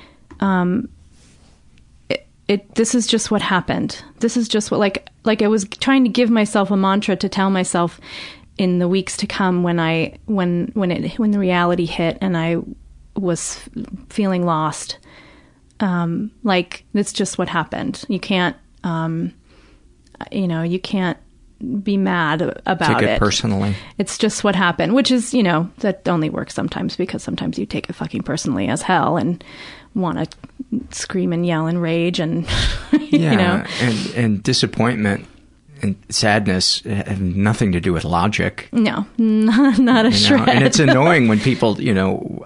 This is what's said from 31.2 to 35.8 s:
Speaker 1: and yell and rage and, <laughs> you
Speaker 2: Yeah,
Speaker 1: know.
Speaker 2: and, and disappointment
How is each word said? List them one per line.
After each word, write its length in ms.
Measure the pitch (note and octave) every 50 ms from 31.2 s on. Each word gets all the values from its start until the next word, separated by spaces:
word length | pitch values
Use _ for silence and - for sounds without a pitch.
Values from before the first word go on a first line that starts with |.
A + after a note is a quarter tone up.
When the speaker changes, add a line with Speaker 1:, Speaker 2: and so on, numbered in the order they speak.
| F3+ F3+ E3+
Speaker 1:
and 120 | E3+ F3
yell 220 | F3 E3 D#3 D#3+
and 140 | D#3+ E3+ F3
rage 380 | E3+ E3 E3 E3+ E3+ F3 F3 -
and, 260 | D#3+ D#3 - E3+ E3 - - - - -
<laughs> 200 | - - - -
you 280 | - D4+ D4+ - D4+ D4
Speaker 2:
Yeah, 160 | E3 D#3 A3
Speaker 1:
know. 300 | G3+ F#3 F3 F3+ - - - - -
Speaker 2:
and, 320 | A#2+ B2 A2+ G#2 G2 G2 -
and 280 | A#2 A#2+ A2 G#2+ F#2+ -
disappointment 840 | - B2+ - - G#2 - - A2+ A#2 B2 A2 G#2 G2+ G2+ - - - - - - _ _ _ _ - D3 -